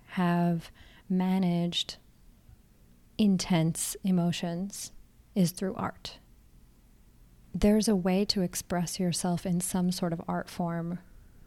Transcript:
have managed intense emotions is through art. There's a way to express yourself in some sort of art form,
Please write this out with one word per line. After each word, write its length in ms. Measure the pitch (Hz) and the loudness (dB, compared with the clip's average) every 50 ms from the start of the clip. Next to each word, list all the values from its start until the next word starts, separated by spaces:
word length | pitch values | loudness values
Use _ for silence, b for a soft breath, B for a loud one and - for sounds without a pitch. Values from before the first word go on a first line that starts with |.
| - - | -20 -8
have 600 | - 190 180 175 175 175 175 175 170 165 - - b b b b b b b b | -4 0 2 2 2 2 2 2 0 -2 -4 -10 b b b b b b b b
managed 880 | 185 185 185 185 185 190 185 175 175 170 175 175 170 - - - - - _ - _ - - - - - _ - - - - _ - - - - - - - - - | 0 0 2 2 2 2 2 2 2 2 0 0 -2 -2 -4 -4 -8 -14 _ -20 _ -20 -20 -20 -20 -20 _ -20 -20 -20 -20 _ -20 -20 -20 -20 -20 -20 -20 -14 -2
intense 800 | - 220 196 190 175 - - 185 160 160 165 160 - - - - - - | 2 4 4 4 2 2 2 2 4 4 2 0 -2 -6 -6 -8 -4 0
emotions 880 | 190 185 175 170 175 160 - - 170 170 170 196 202 - - - - - - - - _ - - - - | 2 2 4 2 2 0 -2 -4 -6 -6 -6 -8 -8 -10 -12 -14 -14 -16 -20 -20 -20 _ -20 -20 -6 2
is 160 | 202 175 160 | 2 2 2
through 240 | - - 196 190 - | 2 -2 -6 -6 -4
art. 460 | - 190 - - - - - - - - - - - - - - - - - - - _ - - - - - _ - - - - - - - | -4 -6 -6 -8 -10 -16 -16 -16 -16 -20 -20 -20 -20 -20 -20 -20 -20 -20 -20 -20 -20 _ -20 -20 -20 -20 -20 _ -20 -20 -20 -20 -20 -20 -10
There's 360 | - 170 - 208 214 220 202 | -4 2 4 6 6 6 4
a 80 | 226 208 | 2 2
way 300 | 180 175 190 180 196 208 | 2 2 2 2 2 2
to 160 | - - 202 | 0 0 0
express 580 | 180 175 - - - - 185 175 170 - - - | -2 -2 -2 -6 -6 -4 -2 -2 -2 -4 -2 -2
yourself 440 | 185 175 160 - - 180 175 160 - | 0 0 0 0 -2 -2 -2 -2 -2
in 160 | 185 175 175 | -2 -2 -2
some 320 | - - - 185 180 180 | -2 -2 -2 0 0 0
sort 220 | 180 - 185 170 165 | 0 0 -2 -2 -4
of 80 | 175 - | -4 -4
art 220 | - 175 175 - - | -4 -4 -4 -6 -8
form, 500 | - - 175 170 165 170 165 170 180 - - - - - - - - - - | -6 -4 -4 -2 -2 -4 -4 -4 -6 -8 -10 -16 -20 -20 -20 -20 -20 -20 -20